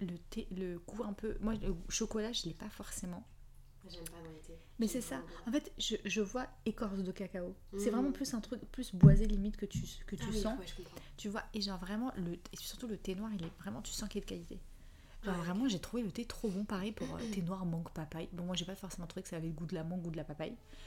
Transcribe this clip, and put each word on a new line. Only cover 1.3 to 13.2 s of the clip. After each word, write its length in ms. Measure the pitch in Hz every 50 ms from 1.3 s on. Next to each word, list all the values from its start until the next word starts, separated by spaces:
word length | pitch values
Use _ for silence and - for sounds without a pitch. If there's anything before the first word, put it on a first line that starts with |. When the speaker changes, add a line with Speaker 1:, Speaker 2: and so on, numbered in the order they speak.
| - -
Speaker 1:
moi, 140 | 196 214 226
le 180 | 208 202 208
goût 180 | 180 170 - -
chocolat, 420 | - - 226 214 - 220 214 226
je 100 | 240 - -
l'ai 80 | 165 156
pas 140 | - - 214
forcément. 560 | - - 202 - - - 190 180 170 185 - - - - - - - - - - - - - 185
Speaker 2:
J'aime 140 | 180 165 165
pas 160 | - 170 165
dans 100 | 165 160
les 80 | 160 156
thés. 180 | - - - - - - - -
Speaker 1:
Mais 80 | 226 208
Speaker 2:
J'aime 120 | - 247
Speaker 1:
c'est 80 | 220 -
ça. 80 | 269 269
Speaker 2:
vraiment 80 | 330 - - - -
pas. 40 | 233
Speaker 1:
En 20 |
fait, 200 | 233 294 - - - -
je, 160 | - - 220 208 -
je 160 | 202 - 220
vois 280 | 208 196 214 254 254 - - - -
écorce 320 | 220 214 - 240 202 196 196 190
de 80 | 180
cacao. 420 | 180 - 196 180 - 185 175 180 196 - - - 196 196
C'est 100 | 202 240
Speaker 2:
Mm. 20 | 214
Speaker 1:
vraiment 180 | 240 269 285
plus 220 | - - 277 - 247
un 60 | 220
truc 200 | 214 - 254 214 - -
plus 200 | - - 247 - -
boisé 320 | 175 - - - 214 220
limite 300 | 214 208 196 196 214 214
que 80 | - 202
tu, 140 | 202 - - - - - - -
que 100 | - 208 -
Speaker 2:
Ah 40 | -
Speaker 1:
tu 60 | 202
Speaker 2:
oui, 100 | 214 214
Speaker 1:
sens. 180 | 208 220 247 233
Speaker 2:
ouais, 80 | 180
je 80 | - -
comprends. 220 | - - - - - - - -
Speaker 1:
Tu 120 | - - 208
vois, 160 | 202 220 - - -
et 60 | 220
genre 180 | 185 196 190 175
vraiment, 340 | 180 185 208 214 247 262 -
le, 160 | 196 175 170 170
et 220 | - - - -
surtout 320 | - - - - - 254 226
le 100 | 208 -
thé 160 | - 202 190
noir, 160 | 185